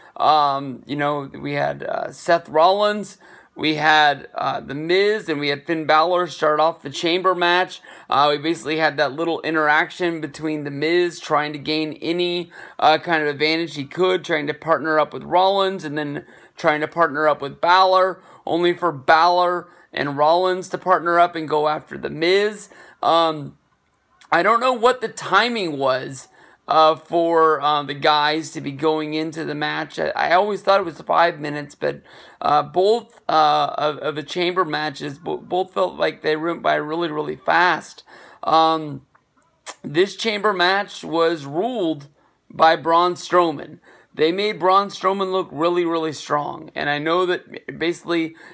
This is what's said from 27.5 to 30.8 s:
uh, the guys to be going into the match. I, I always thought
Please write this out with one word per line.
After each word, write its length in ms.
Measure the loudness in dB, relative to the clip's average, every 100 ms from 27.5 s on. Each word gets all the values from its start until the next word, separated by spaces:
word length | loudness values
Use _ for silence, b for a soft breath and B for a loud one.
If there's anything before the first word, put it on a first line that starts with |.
| 4
uh, 240 | 2 0
the 100 | -2
guys 560 | -2 2 2 2 0 -6
to 100 | -10
be 120 | -10
going 420 | -2 0 0 -2
into 300 | -4 -6 -6
the 100 | -8
match. 460 | -6 -4 -4 -8 -4
I, 80 | -4 -2
I 160 | 2
always 300 | 2 2 0
thought 180 | 2 2